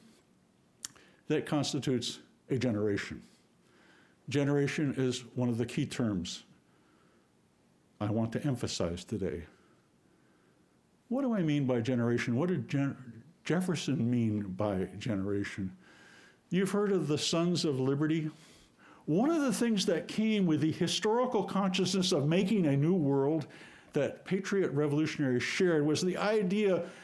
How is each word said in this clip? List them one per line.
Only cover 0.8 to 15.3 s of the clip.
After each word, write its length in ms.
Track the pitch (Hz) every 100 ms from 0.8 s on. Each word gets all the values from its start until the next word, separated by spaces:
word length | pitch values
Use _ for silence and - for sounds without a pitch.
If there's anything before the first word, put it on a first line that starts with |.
| - - - _ -
that 180 | 151 -
constitutes 760 | 151 131 143 139 123 - - - _ -
a 80 | 131
generation. 640 | 127 104 104 101 - - - _ _ _ _ - - - _ _ -
Generation 680 | 139 143 143 143 175 143 120
is 260 | 131 120 - 127
one 140 | 123
of 80 | 117
the 80 | 113
key 200 | - 139
terms 580 | - 117 92 90 - - - _ _ _ _ _ _ _ _ _ _ _ _ _ _
I 80 | 107
want 220 | 107 113
to 140 | 123 147
emphasize 580 | 123 101 - 87 85
today. 420 | - 104 90 80 80 - _ _ _ _ _ _ _ _ _ _ _ _ _ _ _
What 140 | 247
do 100 | 262
I 80 | 214
mean 240 | 160 147 131
by 160 | 123
generation? 540 | 113 123 117 120 123 120
What 140 | 180
did 200 | 165 113
Gen-, 260 | 143 139 - - - - -
Jefferson 640 | - 160 180 156 - 127 117
mean 320 | 123 113 104
by 440 | 101 92 104 95 92 101
generation? 760 | 110 101 98